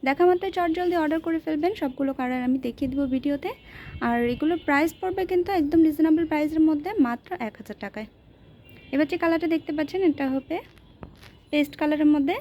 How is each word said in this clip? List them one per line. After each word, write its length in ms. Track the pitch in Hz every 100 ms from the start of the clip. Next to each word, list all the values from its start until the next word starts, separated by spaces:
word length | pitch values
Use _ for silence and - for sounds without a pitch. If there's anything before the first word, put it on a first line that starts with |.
দেখা 220 | 262 277 359
মাত্রই 260 | 359 392
চটজলদি 440 | 359 349 330 359 349
অর্ডার 240 | 311 320
করে 200 | 320 330
ফেলবেন, 340 | 320 311 330 427
সবগুলো 380 | 285 262 277
কালার 300 | 269 254 254
আমি 140 | 254 262
দেখিয়ে 320 | 254 226 277
দেবো 140 | 269 277
ভিডিওতে। 440 | 262 285 285 359 523 - - - -
আর 280 | 240 240 240
এগুলোর 300 | 240 302 339 -
প্রাইস 280 | 285 320 -
পড়বে 240 | 370 381 370
কিন্তু 260 | 370 349
একদম 320 | 392 285 330
রিজনেবল 420 | 320 302 320 311 330
প্রাইসের 340 | 311 302 320
মধ্যে, 340 | 311 311 302 427
মাত্র 360 | 254 240 - 359
এক 140 | 220 -
হাজার 180 | 208 208
টাকায়। 260 | 202 208 214 _ - - - - - - -
এবার 160 | 269 302
যে 100 | 349
কালারটা 300 | 339 330 330
দেখতে 240 | 330 -
পাচ্ছেন 300 | 302 302 370
এটা 260 | 370 285 277
হবে 300 | 269 262 330 - - - - - - - - _
পেস্ট 260 | 294 285 -
কালারের 300 | 302 302 302
মধ্যে 300 | 294 277 403